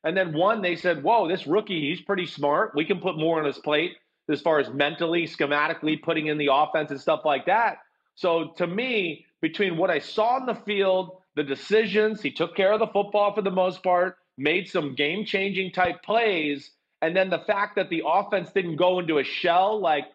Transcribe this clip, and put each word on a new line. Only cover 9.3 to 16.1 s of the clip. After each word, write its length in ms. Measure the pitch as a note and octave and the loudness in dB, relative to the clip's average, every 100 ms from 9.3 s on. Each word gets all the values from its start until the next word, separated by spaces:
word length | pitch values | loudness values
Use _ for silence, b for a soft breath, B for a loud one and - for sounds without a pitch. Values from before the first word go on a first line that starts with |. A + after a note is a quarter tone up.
| _ | _
between 340 | D#3+ D#3+ G3 E3 | -6 -2 -2 0
what 160 | F#3 | 0
I 80 | D#3 | 0
saw 380 | - - A3 C4 | -2 -2 0 0
in 80 | B3+ | -2
the 100 | G#3 | -6
field, 640 | - G#3 G3 F#3 F3+ - _ C#3+ | -4 0 2 2 -2 -14 _ -6
the 80 | |
decisions, 760 | C#3+ C3+ - G#3 A3 G3+ G#3+ G#3+ | -4 -6 2 2 4 2 2 0
he 100 | - | -6
took 240 | - E3+ - | -2 -4 2
care 160 | F#3+ | 2
of 80 | G#3+ | 2
the 80 | A3 | 2
football 480 | G3+ G3+ G#3 G3+ G#3 | 0 0 2 2 0
for 60 | |
the 100 | G3 | -2
most 320 | F#3 F#3 - | 0 0 0
part, 340 | F#3 F3+ F#3 - _ - | 2 2 2 -4 _ -4
made 320 | C#3+ F3+ F3 | 0 0 0
some 280 | F#3 D3 B2+ | -4 -4 -2
game-changing 760 | C#3+ F#3+ G#3 G3 G3 G3 F#3 | -2 -2 -2 -2 -2 -2 -4
type 300 | F#3 F3+ E3+ | 0 0 -2
plays, 680 | - | -2